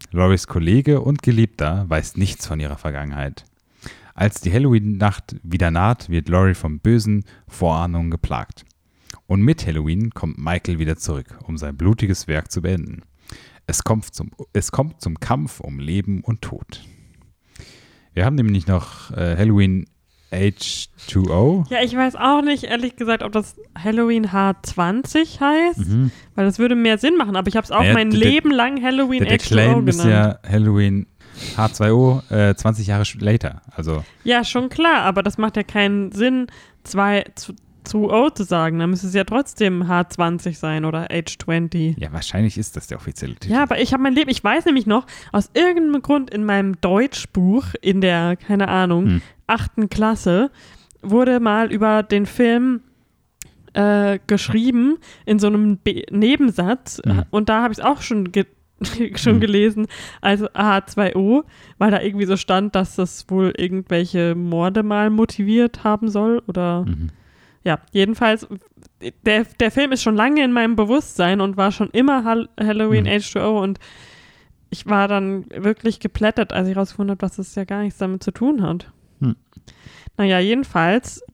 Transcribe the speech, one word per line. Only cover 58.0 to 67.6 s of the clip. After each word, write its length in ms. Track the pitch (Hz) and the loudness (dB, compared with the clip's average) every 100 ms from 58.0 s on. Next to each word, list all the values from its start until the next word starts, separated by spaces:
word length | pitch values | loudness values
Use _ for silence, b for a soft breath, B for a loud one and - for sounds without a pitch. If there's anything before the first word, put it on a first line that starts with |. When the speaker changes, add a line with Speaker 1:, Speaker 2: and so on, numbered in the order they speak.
Speaker 2:
schon 300 | - 220 180 | -2 -4 -2
ge-, 140 | 185 190 _ _ _ | -2 -2 _ _ _
<laughs> 340 | - 233 233 - | -10 -4 -4 -2
schon 180 | 233 214 | 2 4
Speaker 1:
Hm. 40 | |
Speaker 2:
gelesen, 460 | 214 202 208 214 220 B B B | 4 2 2 0 -4 B B B
also 260 | - 202 214 - | 0 0 -2 -2
H 320 | 214 196 - | 2 2 0
zwei 280 | - 196 - | -2 0 0
O, 280 | 190 262 311 B B - | 2 2 0 B B -2
weil 140 | 208 | 2
da 100 | 202 | 2
irgendwie 240 | 202 202 196 | 0 -2 0
so 120 | 190 | -2
stand, 360 | - 185 208 190 | 0 0 0 -2
dass 200 | 190 - | -2 -2
das 300 | 180 - - | -4 -6 -4
wohl 240 | 185 185 - | 0 0 0
irgendwelche 760 | 180 185 180 175 175 185 170 170 | -4 -4 -2 -2 0 0 0 -2
Morde 460 | 175 165 175 202 | -2 0 0 0
mal 260 | 214 208 214 | 0 0 2
motiviert 720 | 214 226 - 202 220 240 - | 2 0 0 0 2 2 0
haben 260 | 214 208 226 | -2 0 0
soll 320 | 202 214 233 - | 0 0 0 -2
oder 360 | 180 175 175 185 | -4 -2 -2 -2
Speaker 1:
Mhm. 240 | 78 80 B B B B B | -4 -6 B B B B B